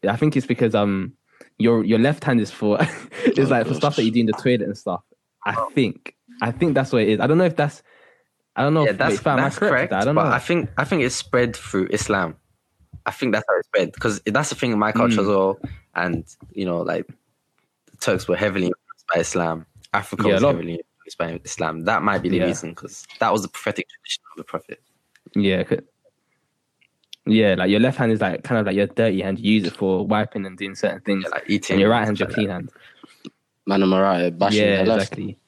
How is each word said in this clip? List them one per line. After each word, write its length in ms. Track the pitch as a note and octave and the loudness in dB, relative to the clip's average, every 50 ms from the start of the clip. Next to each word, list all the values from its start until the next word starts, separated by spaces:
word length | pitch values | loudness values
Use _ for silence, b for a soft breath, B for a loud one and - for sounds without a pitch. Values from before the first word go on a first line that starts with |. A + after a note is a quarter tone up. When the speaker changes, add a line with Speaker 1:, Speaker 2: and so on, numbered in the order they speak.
| - G2 | 0 -2
Speaker 1:
I 80 | G#2+ | 0
think 200 | A#2+ D3+ D#3 D3 | 2 0 2 2
it's 100 | C#3 A#2+ - | 0 0 -2
because, 260 | B2 - B2+ A2+ G#2 | 0 0 2 2 2
um, 380 | G#2+ G2+ G2+ G2 F#2+ F#2 - - _ b b b b b b b _ | 2 2 2 0 -2 -4 -6 -10 _ b b b b b b b _
your, 260 | G#2+ A#2 A#2 A2+ G#2 | 2 4 4 4 2
your 140 | F#2+ A2+ A2+ | 2 2 4
left 240 | A#2 C3+ D3+ - - | 4 2 2 0 -2
hand 160 | C#3+ B2+ A#2+ | 0 2 2
is 100 | G#2+ - | 0 0
for, 280 | - - A2 G#2 G#2 - | -4 -2 0 0 2 2
<laughs> 440 | - - - - - - - - - | 0 -2 -2 -10 -16 -16 -12 0 0
it's 140 | - - - | 0 2 2
Speaker 2:
Oh, 40 | C3+ | 2
Speaker 1:
like, 220 | B2+ C3+ A#2+ A2 B2 | 4 2 2 2 0
for 60 | - | -2
stuff 180 | A#2 - C#3+ | 0 0 0
Speaker 2:
gosh. 40 | D3 | 0
Speaker 1:
that 80 | - A#2 | 2 0
you 60 | A2+ | 2
do 100 | A2+ A#2+ | 2 2
in 60 | A#2 | 2
the 60 | A2 | 2
toilet 300 | G#2+ - - C3+ B2 A#2 | 0 0 0 0 2 2
and 140 | G2+ F#2+ G2+ | 0 -4 -6
stuff. 260 | - - G2+ F2+ - _ _ _ _ _ _ _ _ - | -8 -6 -6 -6 -6 _ _ _ _ _ _ _ _ -6
I 80 | G#2 G2+ A#2 A2+ - - | -4 -4 -2 -4 -2 0
think. 420 | D3 B2+ G2+ E2+ - _ - _ _ _ _ - - | 0 0 0 -2 -8 _ -20 _ _ _ _ -8 -6
I 80 | G#2+ A2+ | -4 -4
think 240 | A#2+ - - E3 C#3 | -2 0 0 2 2
that's 160 | C3+ C3 - | 0 0 0
what 100 | - A#2+ | 0 2
it 60 | G#2+ G2+ | 2 2
is. 100 | A2 G2 | 2 2
I 80 | G2 C3 | 2 2
don't 100 | D#3 E3 | 4 4
know 60 | F#3 | 4
if 100 | F3 D#3+ | 2 2
that's, 280 | - D3 D3+ - - b b b b b b b b b b b _ _ _ _ | 0 -2 -2 -2 -10 b b b b b b b b b b b _ _ _ _
I 60 | - | -2
don't 120 | B2+ C#3+ D#3 | 0 2 2
know 100 | D#3+ D3+ | 2 2
Speaker 3:
Yeah, 60 | C3 | 2
Speaker 1:
if, 80 | G2+ G2 | 2 0
Speaker 3:
that's, 120 | C3+ A#2+ | 0 0
Speaker 1:
wait, 80 | G#2 G2 | 0 0
fam, 180 | - D#3+ C#3+ B2+ | 0 0 2 2
am 0 | |
I 40 | D3+ C#3+ | 0 0
Speaker 3:
that's 100 | C#3 - | 0 0
Speaker 1:
correct? 120 | G3+ G#3 D3+ B2 C#3+ - | 0 2 2 2 0 0
Speaker 3:
correct, 20 | |
Speaker 1:
I 120 | G2+ F#2+ G#2 | 0 0 0
don't 120 | C3 D3 | 2 2
Speaker 3:
but 80 | - - | 2 2
Speaker 1:
know. 60 | D3+ | 2
Speaker 3:
I 80 | A#2 B2+ | 0 -2
think, 280 | - - F3 F3 C#3+ A2 - | 0 0 -2 -2 -2 -4 -4
I 80 | - C#3 | -4 -2
think 180 | - G3+ E3 | 0 0 0
it's 120 | B2+ B2+ - | 0 0 -2
spread 400 | - - - - B2 B2 A#2 A2 | -6 -8 -2 0 2 2 2 -2
through 320 | - - - - G2 F#2+ - | -8 -12 -4 -2 -2 0 0
Islam. 440 | - G#2 - - G#2 G2 F2+ E2 D2+ _ _ _ _ _ _ _ _ _ _ _ - - _ | -2 -4 0 0 0 0 0 -2 -6 _ _ _ _ _ _ _ _ _ _ _ -20 -8 _
I 60 | - | -8
think 200 | - - - B2 | -6 -2 -2 0
that's 120 | G2+ G#2+ - - | 0 0 0 0
how 80 | G2+ | 0
it's 120 | F2+ - _ | 0 0 _
spread, 240 | - G#2 F#2 D#2+ - - | 0 0 0 0 -4 -4
'cause 200 | - A#2+ G#2 G2+ _ | -2 -2 -2 -2 _
that's 220 | A2 G#2 C3+ D3+ - | -2 -2 -2 -2 -2
the 60 | - | -4
thing 160 | - - B2 | -4 -2 0
in 60 | A2+ G#2 | 0 2
my 120 | G#2+ G#2+ | 0 0
culture 300 | A2 - C3+ A#2+ A2+ G#2+ | 2 2 2 2 2 2
as 60 | G2+ | 2
Speaker 1:
Mm. 100 | G2+ G2+ | 2 2
Speaker 3:
well. 240 | G2 F#2+ F#2+ G2 - B B B B B B _ | 2 2 0 0 -2 B B B B B B _
And, 300 | F2 F2 F2+ E2+ E2 E2 - - _ - - | -4 -2 -2 -4 -6 -8 -12 -20 _ -20 -16
you 120 | - G2 G2 | -10 -8 -6
know, 140 | F2+ F2 E2+ | -4 -4 -4
like, 240 | F2 F2 E2+ E2+ E2+ | -4 -4 -4 -6 -6
the 880 | - - _ _ _ _ _ _ _ _ _ _ _ _ _ _ _ _ - | -8 -16 _ _ _ _ _ _ _ _ _ _ _ _ _ _ _ _ -6
Turks 280 | - - G#2 F#2 - | -2 0 0 0 0
were 80 | - F2+ | -2 0
heavily 300 | E2+ G2+ G#2 F#2+ G2 F#2 | 0 2 0 0 0 -2
influenced 400 | - - _ _ _ - _ _ - E2 | -2 -2 _ _ _ -20 _ _ -2 -2
by 60 | E2+ | -2
Islam. 460 | E2 - - F#2 E2+ E2 D#2+ E2 D#2+ _ _ - _ - | -2 0 -2 -2 -2 -2 -4 -6 -8 _ _ -20 _ -4
Africa 320 | - G#2 G2 - - - - | -4 -4 -4 -4 -6 -2 0
Speaker 1:
Yeah, 60 | G#2+ | 2
a 20 | G2 | 2
Speaker 3:
was 80 | F#2+ | 4
Speaker 1:
lot. 120 | A#2 C#3+ C3+ | 4 2 2
Speaker 3:
heavily 160 | - E2 E2+ E2+ E2+ - _ _ _ _ | 0 -4 -6 -8 -8 -10 _ _ _ _
influenced 120 | - - _ | -20 -10 _
by 220 | E2+ E2 E2 E2+ - - | -8 -8 -8 -12 -12 -14
Islam. 360 | - - F2+ D#2+ D#2+ D#2+ E2 | -8 -6 -4 -4 -4 -4 -2
That 180 | F#2+ A2+ F2+ | 0 0 0
might 180 | D2 G#2 G2+ F#2 | 0 0 -2 0
be 60 | - F2+ | 0 0
the 80 | F#2+ F2 | 0 0
Speaker 1:
Yeah. 80 | F2+ | 0
Speaker 3:
reason, 280 | F2+ E2+ - - E2 E2 | 0 -2 -4 -8 -12 -14
'cause 320 | - - - - - - _ - - | -14 -18 -18 -18 -18 -20 _ -6 -2
that 100 | A#2 A2 | 0 0
was 100 | F#2 G#2+ | 0 0
the 60 | F#2+ F#2 | -2 -6
prophetic 380 | - - - G#2+ G2+ - F#2 _ | -12 -8 -6 -6 -6 -6 -8 _
tradition 340 | - - _ - - - _ - | -14 -20 _ -12 -12 -12 _ -18
of 40 | - D#2+ | -18 -18
the 60 | D#2 | -16
Prophet. 360 | - - - - - - _ _ _ _ _ _ _ _ _ _ - _ | -10 -10 -10 -10 -12 -20 _ _ _ _ _ _ _ _ _ _ -6 _
Speaker 1:
Yeah, 260 | G2+ G2+ G2 F#2+ F#2 G2+ - | 0 0 2 0 0 0 0
c-, 100 | - - - _ _ _ _ _ _ _ _ _ _ _ _ _ _ _ _ _ _ _ _ _ _ _ _ _ - _ _ | -2 -2 -2 _ _ _ _ _ _ _ _ _ _ _ _ _ _ _ _ _ _ _ _ _ _ _ _ _ -20 _ _
yeah, 280 | - G#2+ A2 A2 G2+ F#2+ | 2 4 4 6 4 2
like, 140 | F#2 F2+ F#2+ | 2 2 2
your 100 | G2+ G#2+ | 4 4
left 160 | A#2 C3 - - | 4 2 2 0
hand 120 | C3 A2+ | 0 0
is, 100 | A2 G#2 | 2 0
like, 220 | A2 F#2 E2+ - | 0 -2 -2 -4
kind 160 | - - B2 A2+ | -4 -2 -2 -2
of 60 | G#2 | 0
like 80 | G2 F#2+ | 0 0
your 120 | G2 G2+ G2 | 0 0 0
dirty 320 | - - A2+ A2+ F#2+ F#2+ | 0 0 0 2 0 0
hand. 180 | G2 F#2+ F#2+ - | -2 -2 -4 -2
You 140 | A2+ G#2 A2 | 2 2 2
use 120 | A2 F#2+ E2 | 4 2 0
it 80 | - | -4
for 280 | - G2+ F#2+ F#2+ F#2 G2+ | -2 -2 0 0 0 0
wiping 420 | G#2 A2 G#2+ G#2+ G#2 - A2 F#2+ | 0 0 0 0 -2 -4 -8 -10
and 120 | F#2+ F#2 F2+ | -10 -10 -10
doing 160 | G2+ G2 F#2+ | -12 -10 -8
certain 260 | - - G2 F2+ F#2+ | -4 -4 -4 -4 -4
things. 220 | - G#2 G2+ G2 F#2 | -4 -2 -2 -2 -2
Speaker 3:
Yeah, 40 | - - | -4 -6
like, 80 | - - | -6 -4
eating 280 | - G2+ G2+ - - F#2 | -2 -2 -2 0 0 2
Speaker 1:
And 60 | G2 | 4
your 100 | G2 G#2+ | 4 4
right 80 | A2+ A#2+ | 4 4
Speaker 3:
and 80 | G#2+ | 2
Speaker 1:
hand's 140 | G#2+ G#2 G2 | 0 0 -2
your 80 | - - | -2 -4
Speaker 3:
stuff 60 | - | -2
Speaker 1:
clean 140 | - G#2+ G2 | -2 -2 -2
Speaker 3:
like 60 | F#2 | -4
Speaker 1:
hand. 140 | F2+ F2+ - B B B B B B B B B B B B _ _ _ _ _ _ _ | -8 -10 -12 B B B B B B B B B B B B _ _ _ _ _ _ _
Speaker 2:
Man, 160 | - G2 G2 G2 | -2 0 2 4
I'm 80 | F#2+ | 4
alright, 440 | F#2+ F#2+ G2 G2 F#2+ F2 F2 F2 E2+ | 4 4 4 4 2 2 0 -2 0
bashing 240 | E2+ G2 G2+ G#2 G#2+ | 0 0 2 2 2
Speaker 1:
Yeah, 220 | G#2+ G#2 G2+ F#2+ | 2 2 2 2
Speaker 2:
the 80 | F#2+ G#2+ | 2 2
left. 120 | A2+ G#2+ G2 - | 2 2 0 -4
Speaker 1:
exactly. 260 | - - G2+ G2 G#2+ _ _ | -6 -8 -8 -10 -10 _ _